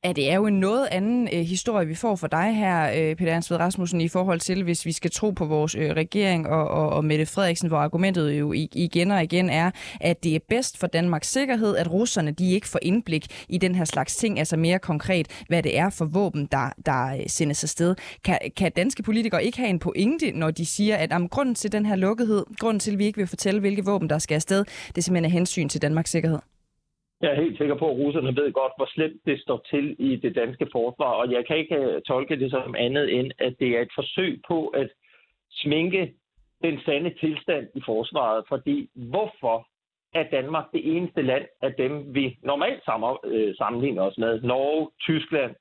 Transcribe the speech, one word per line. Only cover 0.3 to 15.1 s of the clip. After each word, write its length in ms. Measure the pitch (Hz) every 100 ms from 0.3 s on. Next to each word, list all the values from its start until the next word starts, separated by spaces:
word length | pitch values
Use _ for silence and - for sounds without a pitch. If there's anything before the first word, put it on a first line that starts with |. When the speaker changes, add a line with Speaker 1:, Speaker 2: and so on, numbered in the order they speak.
Speaker 1:
er 40 | 185
jo 100 | 214
en 140 | 196
noget 280 | 190 233 277
anden, 360 | 185 202 247 233
øh, 120 | 170
historie, 480 | 170 185 - 214 165
vi 80 | 165
får 200 | 233 196
for 120 | 156
dig 280 | 160 190 214
her, 220 | 202 175 151 117
øh, 180 | 160 160
Peter 180 | 170
Ernst 180 | 165 170
Ved 80 | 170
Rasmussen, 420 | 175 196 175 175
i 60 | 165
forhold 320 | 185 185 170
til, 240 | - 185
hvis 220 | 180 170 170
vi 60 |
skal 200 | 160 170
tro 200 | - 214
på 140 | 185 156
vores, 300 | 151 151 147
øh, 140 | 151
regering 600 | 160 165 208 196 175 160
og, 180 | 160 156
og, 200 | - 151
og 160 | - 151
Mette 200 | 151 156
Frederiksen, 440 | - 190 170 175
hvor 80 | 156
argumentet 640 | 147 165 190 180 151 147
jo 140 | 147
i-, 160 | 90 156 -
igen 360 | 170 170 175
og 120 | 202
igen 260 | 160 175 185
er, 220 | 147 175 - - -
at 220 | - 170
det 120 | 170 156
er 40 | -
bedst 300 | 226 262 -
for 80 | 180
Danmarks 400 | 165 175 160 -
sikkerhed, 500 | 262 269 233 214 -
at 140 | 170
russerne, 400 | 180 240 - 151
de 220 | 147 185
ikke 140 | 185 -
får 120 | -
indblik 420 | 165 208 226 160 - - -
i 80 | 180
den 180 | 185 180
her 100 | 160
slags 300 | - - -
ting, 240 | 226 190
altså 180 | 156 160
mere 220 | 165 180
konkret, 680 | - 151 -